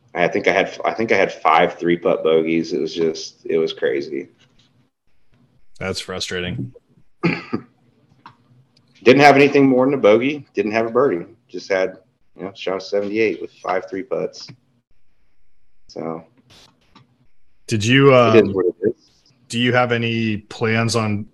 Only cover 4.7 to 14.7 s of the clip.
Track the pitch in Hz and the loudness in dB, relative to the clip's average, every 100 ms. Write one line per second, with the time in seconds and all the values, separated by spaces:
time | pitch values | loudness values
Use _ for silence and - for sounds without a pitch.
4.7 | _ _ _ _ _ _ _ _ _ - | _ _ _ _ _ _ _ _ _ -20
5.7 | - 95 95 - 92 - 92 90 87 - | -10 -8 -8 -10 -10 -8 -8 -8 -8 -12
6.7 | - _ _ _ _ 175 - - - - | -16 _ _ _ _ -6 -6 -8 -12 -12
7.7 | _ _ _ _ _ - _ _ _ _ | _ _ _ _ _ -20 _ _ _ _
8.7 | _ _ _ 113 139 143 135 143 143 135 | _ _ _ 4 8 8 8 6 4 4
9.7 | 127 131 143 104 110 131 147 - - 104 | 4 2 2 4 4 2 -6 -8 -6 -2
10.7 | 110 117 117 139 85 87 - _ 90 - | -2 -2 0 0 -2 -8 -20 _ -12 -4
11.7 | 95 95 - _ _ _ - 95 - - | -2 -2 -6 _ _ _ -16 -14 -10 -8
12.7 | 95 - 101 101 107 110 80 87 _ - | -8 -6 -6 -4 -2 -2 -4 -12 _ -6
13.7 | 92 - 95 90 82 90 - - - _ | -6 -6 -10 -8 -6 -8 -12 -20 -20 _